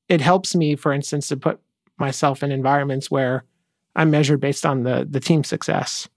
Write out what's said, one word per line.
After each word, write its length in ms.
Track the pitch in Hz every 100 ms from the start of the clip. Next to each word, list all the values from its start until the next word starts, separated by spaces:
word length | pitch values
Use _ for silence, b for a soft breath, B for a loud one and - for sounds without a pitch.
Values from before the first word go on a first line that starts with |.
| -
it 140 | 170
helps 340 | 143 185 185 175
me, 200 | 151 143
for 180 | 156
instance, 360 | 143 - 147 -
to 80 | 139
put 220 | 160 - _ _ _ -
myself 460 | 139 - 147 135
in 80 | 143
environments 580 | 135 131 143 139 131 -
where 340 | 143 127 127 - _ _ _ _ -
I'm 160 | 160
measured 280 | 151 139 143
based 260 | 139 143 151
on 180 | 135
the, 240 | 123 127 147
the 100 | 139
team 240 | - 160
success. 640 | - - - - - - -